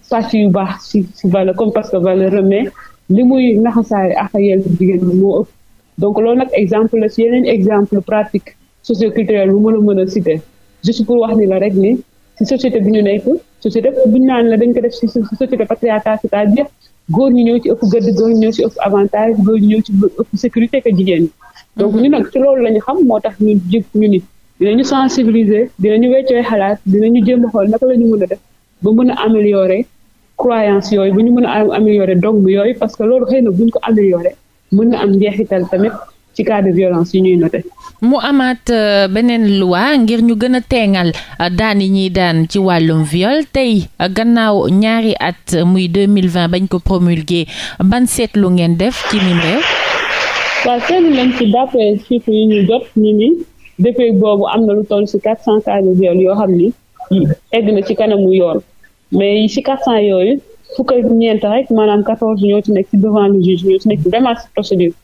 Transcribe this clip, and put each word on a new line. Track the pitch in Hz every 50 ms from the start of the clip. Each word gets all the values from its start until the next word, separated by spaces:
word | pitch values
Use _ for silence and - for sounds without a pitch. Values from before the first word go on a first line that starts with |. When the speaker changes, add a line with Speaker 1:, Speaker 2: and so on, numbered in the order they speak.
| _ -
Speaker 1:
pàcc | - 226 220 - -
yu | 220 208 202
baax | 180 202 190 190 190 - - -
ci, | - 214 185 180 -
ci | - - 190
valeur, | 175 196 185 185 185
comme | 185 226 214
parce | 220 220 208 -
que | - 185
valeur | 170 185 185 190 190 190
la, | 190 208
mais | 190 190 196 202 254 - - - - - - _ _ _
li | 185 208 254
muy | 247 269 262 254 247 220 202
naxasaay | 226 233 214 226 226 - 220 202 190 185 -
ak | - 202 196 -
yelleef | 208 202 202 190 190 190 190 170 -
jigéen | 185 185 196 180 180
ñi | 175 180
moo | 185 190 196 165 160
ëpp. | 214 - _ _ _ _ _ _ _ _ _ -
Donc | 170 202 208 214
loolu | 220 233 240 254
nag | 262 262 -
exemple | 190 208 180 214 208 226 220 - 226
la | 220 220
ci | - - 226
yeneen | 233 240 247 247
exemple | - 220 220 185 208 214 202 202 202 - 196
pratique | 180 - 220 214 208 214 - 196 - - _ _ _ _ _ _ _
socioculturelle | - 233 185 226 214 214 233 220 185 214 202 196 190
bu | 190 202
mën | 208 220 226
a | 220
mën | 208 208 202 190
a | 185 190
citer. | 185 214 175 170 156 160 - _ _ _ _ _ _ _ -
Juste | 180 233 226 226
pour | 202 240 240
wax | 220 226 226
ni | 226 208
la | 190 190 185
rek | 190 214 196
ni | 190 190 202 254 247 - _ _ _ _ _ _ -
ci | 220
société | - 277 247 262 254 254 233
bi | 196 208
ñu | 220 214
nekk, | 208 202 202 208 - 240 294 339 - _ _ _
société | - 226 - 226 - 262 262 262 262
bu | 220 214 262
ñu | 262 262
naan | 262 240 233 233
la | 226 214
dañ | 240 240 240
ko | 247
def | 233 240 233
ci | - - 220
so-, | - 247 214 - - -
société | 262 254 254 226 220
patriarcale, | - - - - 233 214 214 214 220 214 214
c'est-à-dire | - - - 202 208 208 208 254 285 285 _ _ _ _ _ _ _ -
góor | 160 190 262 269
ñi | 240 247 240
ñoo | 233 233 240
ci | 240 -
ëpp | - 233 - 196
gëdd, | 180 233 202 233 208
góor | 180 220 226
ñi | 233 220
ñoo | 220 220
ci | 226 - 233
ëpp | 226 - -
avantage, | - 202 196 202 202 196 - 208 220 226 233 208 196
góor | 202 220 220
ñi | 202 208
ñoo | 214 214
ci | 214 - 202 190 208 196 - -
ëpp | 226 _ -
sécurité | 190 - 240 - 233 226 233 - 269
que | - 240 202
jigéen | 180 190 190 175 165 170
ñi. | 160 - _ - - _ - - _ _ 220
Donc | 196 214 208
Speaker 2:
Mhm. | 220
Speaker 1:
ñu | 240 285
nag | 302 262 208 -
ci | - 262
loolu | 262 277 269 262 240
la | 226
ñu | 226 214
xam, | - - 277 370 339
moo | 247 220 214
tax | - 226 196 -
ñu | 208 214 208 202 175 175
jëf | 185 226 202 - -
ñu | 208 214 214
ni | 202 185 180 - _ - _ _ _ _
dinañu | 175 202 214 240 269
sensibiliser, | 262 277 269 262 254 - 269 254 220 220 226 220 202 214 208 240 254 - -
dinañu | 185 214 214 220 233 247
weccooy | 254 269 269 262 254 240 240
xalaat, | 240 226 208 190 196 208 202 -
dinañu | 196 190 202 214 226 233 247 208
jéem | 208 247 247 240
a | 233
xool | 220 220 196 208
naka | 214 233 262
la | 254 254
ñu | 233 233 226
mën | 220 214 190
a | 180
def | 190 - _ _ _ _ _ _ _ _
ba | 175 196
mën | 220 226 254 247
a | 247 - -
améliorer | 220 226 214 208 208 202 196 190 185 185 202 247 _ _ _ _ _ _ _ _ _ _ -
croyance | - 247 233 226 214 208 202 202 196 196
yooyu, | 214 202 190 196 190
ba | 196
ñu | 226 240
mën | 240 240 247
a | - 127 208
am, | 214 208
améliorer | - - 220 214 214 208 190 185 190
dogme | 180 175 208 220 208 196 190
yooyu, | 190 196 202 226 254 247
parce | - 214 -
que | - 220
loolu | 220 254 254 247
xëy | 254 247 269
na | 247 220
buñ | 185 175 233 226
ko | - - -
améliorer | - 226 214 202 196 180 170 170 180 - _ _ _ _ _ _ _
mën | - 196 226 233
na | 247 -
am | 214 202
njeexital | 196 196 208 208 196 196 226 - 196 185 180 185
tamit | - 185 202 226 220 - - - _ _ _ _ _
ci | - 208
cas | 220 220 208
de | 196 196
violence | 175 175 190 185 180 165 170 175 -
yi | 190
ñuy | 185 185 180 175
noté. | 165 165 - - 175 - - - - - - _
Speaker 2:
Mu | 214 233 269 277
amaat, | - 285 285 277 262 254 254 240 _ -
euh, | 240 226 214 208 202 196 196 190
beneen | 190 214 233 240 240 233 220 208 202 196
loi | 196 180 175 175 214 269 302 277
ngir | 233 214 233 233 233
ñu | 233 233
gën | 214 233 247 254
a | 254
teengal, | 226 - 277 240 220 202 196 185 175 170 160 - - - - -
euh, | 175 175
daan | 180 180 220 220 208 202
yi | 196 190
ñuy | 196 196 190 190
daan | 175 190 185 175 165 160 160 160
ci | - 202
wàllum | 190 190 180 165 165 160 160 160 156
viol. | 147 151 170 185 214 269 311 302 -
Tey, | _ 269 262 247 226 202 170 - - _
euh, | - 185
gannaaw | 190 208 226 233 233 233 226 220 208 202 147 -
ñaari | 180 196 214 220 226 226 226 220 202 -
at, | - 165 180 - _ - - 165 170
muy | 175 185 190 185 175
deux | 170 196 202 196
mille | 208 202 185 185
vingt | 165 180 170 170
bañ | 175 180 190 185
ko | 185 180
promulgué, | - - 190 180 180 175 170 160 156 147 175 170 160 - - - - - - - 185
ban | 190 208 247 254
seetlu | 240 - - 240 - - 208 196 185
ngeen | 180 180 170 170 170 165
def | 180 233 254 - - -
ci | - 208
mim | 190 185 175 170 165
réew? | 160 180 269 330 - - - - - - - - - - - - - - - - - - - -
Speaker 1:
Waaw, | 247 240 240 240 -
seetlu | 339 370 339 330 294
nañ | 254 247 254 247 254
ci | 240 214
d'après | 202 240 262 262 - 254 220 208 208 202 - -
chiffres | 247 240 233 - 214
yi | 214 220 220
ñu | 214 208 196 180
jot, | 226 254 240 - _
ñu | 220 214 214 214
ni | 208 220 262 339 339 330 - _ _ - - _ -
depuis | 180 240 233 240 247 233
boobu | 220 190 208 214 208 202 196 -
am | - 226 226
na | 214 202
lu | 214 214
toll | 208 208 202 214 208
ci | - 202
quatre | - 214 220 - -
cents | - 208 214
cas | 208 - 202 202
de | 196 185 185
viol | 185 190 180 170 180
yoo | 190 185 196
xam | 202 214 190
ni | 185 175 170 220 247 _ _ _ _ _ 740 - 190 196 - 151 160 - _ _
egg | - 226 226 202 214
na | 196
ci | 196 - 220
kanamu | 196 220 214 208 202 196 185 190
yoon. | 185 175 170 160 208 - _ _ - - _ _ _ _ _
Mais | - 185 196 202 202 214 220 214
ci | - - -
quatre | - 269 262 -
cents | 262 240 220
yooyu, | 208 208 196 185 180 214 277 277 - - - - _ _ -
fukk | - 254 -
ak | 269 247 226 233
ñeent | 233 226 233 226 214 214 -
rek, | 208 208 247 269 -
maanaam | 233 220 214 214 208 208 202
quatorze | - 220 226 233 220 220 202 196
ñoo | 202 202 208
ci | 202 -
nekk | 214 185 190 -
ci | - 202
devant | 190 220 208 220 202 196
le | 202 196
juge, | 180 180 185 170 180
ñoo | 196 190 190
ci | - 220
nekk | 208 175
vraiment | 151 180 185 233 262 254 233
ci | 233 - - _
procédure. | - 208 - 202 180 175 170 170 -